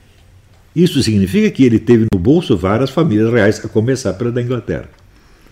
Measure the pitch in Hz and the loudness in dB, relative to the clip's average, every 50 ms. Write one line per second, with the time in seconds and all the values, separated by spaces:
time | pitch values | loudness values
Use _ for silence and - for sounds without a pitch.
0 | _ _ _ _ _ _ - - _ _ _ - _ _ - 160 175 170 - 139 | _ _ _ _ _ _ -20 -20 _ _ _ -20 _ _ -2 0 0 2 2 0
1 | 104 107 110 101 95 87 - 202 214 214 - - 139 123 113 107 - - 123 113 | 0 0 2 0 0 0 0 0 0 0 2 2 2 4 4 2 2 2 2 2
2 | 110 110 107 95 87 110 151 175 170 - 127 90 87 92 101 113 131 131 - - | 2 2 0 0 2 2 2 2 0 0 -2 -2 0 0 0 0 -2 -2 -2 -2
3 | 165 170 104 104 110 113 120 120 98 104 107 - - 110 - 110 107 123 135 120 | 0 0 0 0 0 2 2 2 2 2 0 -2 -6 -6 -2 -2 -2 0 -2 -4
4 | - 98 90 95 120 120 117 123 120 120 127 120 104 - 87 65 55 - - _ | -4 -6 -6 -4 -6 -6 -4 -4 -4 -4 -6 -6 -6 -6 -8 -8 -10 -14 -20 _
5 | _ _ _ _ _ _ _ _ _ - | _ _ _ _ _ _ _ _ _ -20